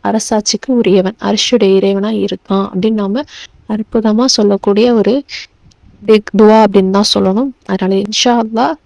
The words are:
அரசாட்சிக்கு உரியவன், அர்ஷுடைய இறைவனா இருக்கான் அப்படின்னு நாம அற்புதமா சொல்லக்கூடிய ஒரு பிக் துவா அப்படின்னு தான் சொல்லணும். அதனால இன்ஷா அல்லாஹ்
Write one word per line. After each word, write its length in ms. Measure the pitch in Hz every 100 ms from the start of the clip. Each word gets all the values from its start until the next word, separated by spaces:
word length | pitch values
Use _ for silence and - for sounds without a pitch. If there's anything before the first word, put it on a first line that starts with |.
அரசாட்சிக்கு 640 | 202 214 - 220 - 208 -
உரியவன், 480 | 247 208 190 185 -
அர்ஷுடைய 520 | 202 208 - 240 202 190
இறைவனா 340 | 196 196 208 220
இருக்கான் 460 | 196 190 _ 196
அப்படின்னு 360 | 196 185 220 220
நாம 220 | 202 220 294 - - _ _
அற்புதமா 560 | 214 220 233 214 214
சொல்லக்கூடிய 600 | 262 - 208 196 - 202 240
ஒரு 200 | 233 202 262 277 - - _ - _ - _
பிக் 300 | 208 214 - 202
துவா 220 | 214 220
அப்படின்னு 280 | 214 196 190
தான் 220 | 196 208
சொல்லணும். 380 | 202 190 196 269 - -
அதனால 280 | 190 190 196
இன்ஷா 360 | 202 214 247 240
அல்லாஹ் 360 | 226 226 277 311